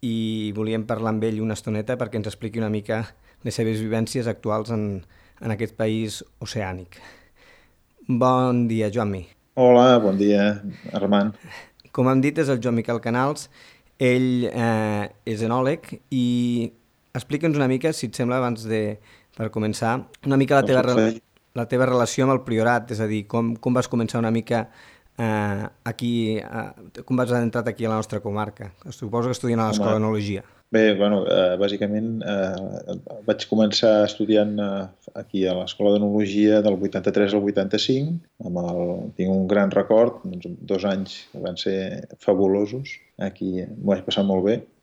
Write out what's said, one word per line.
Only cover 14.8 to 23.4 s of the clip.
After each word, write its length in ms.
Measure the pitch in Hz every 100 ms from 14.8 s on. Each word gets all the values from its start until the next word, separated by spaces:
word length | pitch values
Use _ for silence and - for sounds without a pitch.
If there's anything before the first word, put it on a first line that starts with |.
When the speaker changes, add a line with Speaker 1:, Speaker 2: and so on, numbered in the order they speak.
| 107 104 104 -
Speaker 1:
és 240 | - 110 113
enòleg 460 | 120 131 160 - - _
i 140 | 131 123 120 120 120 113 _ _ _ _ 123
explica'ns 400 | - 143 165 147
una 160 | 131
mica, 240 | 131 156 160
si 160 | 120
et 80 | -
sembla, 240 | 123 123
abans 240 | 123 113 110
de, 300 | 110 107 104 - - _ -
per 140 | 110 110
començar, 460 | 107 104 113 123 - - 139
una 80 | 135
mica 240 | 135 143
la 80 | 120
teva 160 | 127
Speaker 2:
Perfecte. 380 | 123 123 110 113
Speaker 1:
rela-, 320 | _ _ _ -
la 80 | 117
teva 160 | 127 131
relació 400 | 127 117 - 131
amb 80 | 131
el 80 |
Priorat, 480 | 131 113 110 120 117
és 80 | 107
a 80 | 110
dir, 160 | 107
com, 320 | 104 117